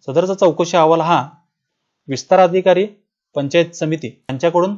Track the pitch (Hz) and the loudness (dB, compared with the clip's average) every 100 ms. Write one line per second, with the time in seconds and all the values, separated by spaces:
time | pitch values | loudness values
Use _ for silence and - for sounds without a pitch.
0 | - 135 185 190 185 156 175 175 160 165 | -2 -2 -2 0 0 2 -2 2 2 2
1 | 160 165 135 _ _ _ _ _ _ _ | 2 0 -2 _ _ _ _ _ _ _
2 | - - - 185 180 185 185 180 214 _ | -10 -10 0 2 4 2 2 2 0 _
3 | _ _ _ 147 139 170 170 170 156 160 | _ _ _ -8 -2 0 -2 -4 -6 -6
4 | 117 - - 135 170 175 185 | -8 -14 -10 -4 0 0 -2